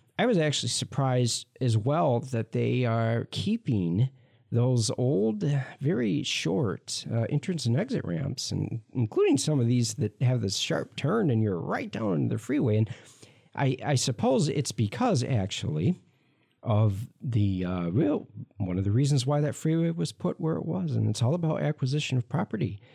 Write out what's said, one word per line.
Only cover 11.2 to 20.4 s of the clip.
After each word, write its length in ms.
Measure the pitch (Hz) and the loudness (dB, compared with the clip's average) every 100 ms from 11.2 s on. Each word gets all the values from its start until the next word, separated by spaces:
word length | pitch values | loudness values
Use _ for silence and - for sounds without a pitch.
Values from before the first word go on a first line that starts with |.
| 180 | 2
and 120 | 113 | 2
you're 180 | 107 90 | 2 0
right 320 | - 233 240 | -2 -4 -4
down 240 | 202 - 160 | -4 0 0
into 200 | 123 117 | 0 -2
the 40 | |
freeway. 360 | - 285 139 107 | -2 0 2 2
And 140 | 113 - - - - - _ - | 2 -2 -16 -20 -20 -20 _ -2
I, 220 | 135 - 120 | -2 -2 0
I 100 | 135 | 0
suppose 540 | - 123 240 262 156 | 0 0 2 2 2
it's 220 | 151 127 | 0 -4
because, 520 | - 104 - 254 156 | -2 -2 0 0 0
actually, 800 | 120 120 95 - - 76 107 180 _ _ _ _ _ _ | 2 0 -2 -4 -4 0 0 -2 _ _ _ _ _ _
of 440 | - 107 110 98 123 _ | -2 2 2 0 -8 _
the, 420 | 143 113 101 92 | -4 0 2 0
uh, 260 | 90 90 87 | -2 -2 -2
real, 380 | 98 190 294 - 104 - - | 0 0 -2 -6 -16 -16 -8
one 200 | 92 92 | -4 0
of 40 | 98 | 2
the 60 | |
reasons 340 | 110 139 143 127 | 2 4 2 2
why 140 | 147 | 0
that 160 | 147 - | 0 -2
freeway 360 | 160 160 165 | 0 2 0
was 200 | 165 165 | 0 -4
put 300 | - 175 - | -4 -6 -4